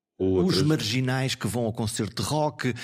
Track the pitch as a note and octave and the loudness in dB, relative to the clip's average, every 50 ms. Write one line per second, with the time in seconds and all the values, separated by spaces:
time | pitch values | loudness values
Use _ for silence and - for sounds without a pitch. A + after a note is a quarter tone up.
0 | _ _ _ - F#2+ F#2+ F#2 F#2 F2+ - E3 C#3+ D3 D3 D#3 D3+ A2+ G#2+ A2+ C3 | _ _ _ -2 0 2 4 4 4 4 4 4 4 4 2 2 0 0 0 0
1 | C3 B2+ C3 C3 C3 C3 - - - A2 F#2+ B2 A#2+ A2 G#2+ - A#2 G#2 - - | 0 0 0 0 0 -2 -2 -2 -4 -2 -2 0 -2 -2 -2 -2 -4 -4 -2 -4
2 | A2+ F#2+ - - G#2 - D3 D#3 D3+ D3+ B2+ - - B2+ A#2 A#2+ | -4 -4 -4 -4 -4 -2 0 0 0 0 -2 -2 -4 -4 -4 -4